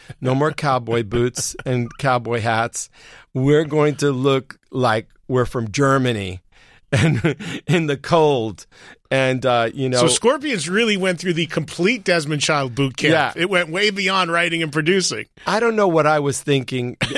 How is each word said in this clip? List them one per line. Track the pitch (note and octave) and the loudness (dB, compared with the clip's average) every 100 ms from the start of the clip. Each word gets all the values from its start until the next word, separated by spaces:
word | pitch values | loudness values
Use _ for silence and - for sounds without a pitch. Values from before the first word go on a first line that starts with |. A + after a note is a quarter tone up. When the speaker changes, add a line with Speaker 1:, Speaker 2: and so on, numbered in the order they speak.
| - | -20
Speaker 1:
<laughs> | - | -6
Speaker 2:
no | B2+ C3 | -2 0
more | D3+ | 0
cowboy | D3+ D3+ B2+ A2+ A#2 | -2 -2 -2 -2 -2
boots | A2 A#2+ B2 - - - - | -2 0 -2 -2 -8 -8 -4
and | B2+ A#2+ - | -4 -4 -4
cowboy | C#3 B2 A2+ A#2 | -2 0 -2 -4
hats. | A2 A2 A#2 - - _ - - - | -2 -2 -2 -6 -12 _ -20 -20 -10
We're | C3+ C3+ D3 D#3+ | -2 4 4 4
going | D3+ D3+ C#3 | 2 2 2
to | C#3+ | 0
look | B2+ C3+ C3+ - - _ | 2 2 0 -2 -14 _
like | C3+ B2+ A2 A2+ _ - | -2 0 0 -4 _ -4
we're | B2+ B2 | 0 0
from | C3 A2+ | -2 -4
Germany | F#2+ C#3 C3+ B2+ A2+ G2 F#2 - _ _ _ _ | 0 2 4 2 -2 -6 -10 -16 _ _ _ _
and | - D#3+ C3 D#3+ C3+ G3 | 2 2 2 0 -2 -6
<laughs> | - - | -10 0
in | F3 D#3 | 0 0
the | C#3+ | -4
cold." | - E3+ D#3 C#3 A2 F#2 - - - - _ | 0 4 4 2 -2 -8 -18 -20 -20 -20 _
And, | C3+ C3 C3 B2+ | 0 2 0 2
uh, | A#2+ A#2 | 2 0
you | C#3 C3 | -2 -2
know, | B2+ | 2
Speaker 1:
So | B2 | 2
Scorpions | B2 A3+ D4 D4 A3+ D3 | 2 2 0 -2 -4 -2
really | F#3+ A#3 G#3 | 0 2 0
went | F#3 F3+ | 0 -2
through | F#3 | -2
the | E3 E3 | -2 -2
complete | - D3 - F3 A#3+ | -4 -6 -2 0 0
Desmond | F#3+ F3 D3 D3+ | 0 0 0 -2
Child | - D3+ C3+ | 0 0 -2
boot | A#2 C3+ A#2+ | -2 -4 0
camp. | D#3+ D#3+ C3 - | 2 2 2 -2
Speaker 2:
Yeah. | |
Speaker 1:
It | F3 | -2
went | F#3 E3+ | 0 -2
way | E3 G#3 | 0 -2
beyond | G3 F#3+ F#3+ F3 | 0 0 0 0
writing | E3+ E3+ E3 | 0 0 -2
and | D#3+ | -2
producing. | C#3+ D#3 F#3+ F3+ A#2 - - - | -2 2 2 0 -4 -10 -10 -2
Speaker 2:
I | G3 | 0
don't | A#3 A3 | 2 2
know | G3+ | 4
what | D#3+ D3+ | 4 4
I | D#3 | 2
was | C#3+ C3 | 0 -2
thinking. | - C#3 B2 C3 B2 - - | 0 0 0 -4 -6 -6 -4